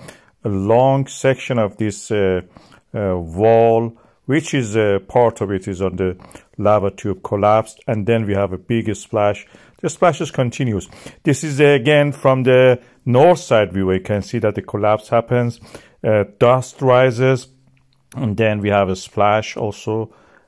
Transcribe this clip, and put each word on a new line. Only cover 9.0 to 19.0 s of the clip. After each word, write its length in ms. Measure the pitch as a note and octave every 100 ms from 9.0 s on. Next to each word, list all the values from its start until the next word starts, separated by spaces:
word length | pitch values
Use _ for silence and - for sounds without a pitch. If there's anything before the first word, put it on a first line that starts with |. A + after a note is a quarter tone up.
| - A2 G#2 G#2 - - _ -
The 80 | -
splashes 420 | - F3 C#3+ D#3
continues. 560 | - A#2+ - B2+ G2 - - - -
This 220 | - C#3
is, 160 | D#3 C#3
uh, 60 | D3
again 460 | C#3+ C3 D3 C#3+
from 320 | C#3 C3+ C3
the 380 | B2+ B2+ C3 A#2+ _ _ B2
north 340 | B2 E3+ F3
side 340 | - A2+ G2
view. 180 | F#2+ F#2
You 80 | F#2
can 240 | F#2+ G#2
see 160 | - A#2
that 160 | G#2+ G2+
the 80 |
collapse 460 | - G#2 G#2 G#2+ -
happens. 500 | A#2 A2 B2 A#2+ - - - _ -
Uh, 200 | - G#2+ G2 -
dust 420 | A#2+ B2+ - -
rises, 680 | C3 B2 C3 A2+ C3 B2+ - _ _ _ _ _ _ B2
and 220 | A#2+ G2+
then 240 | A2 G#2
we 80 | G2+
have 200 | G2+ F#2+
a 60 |
splash 600 | F#2+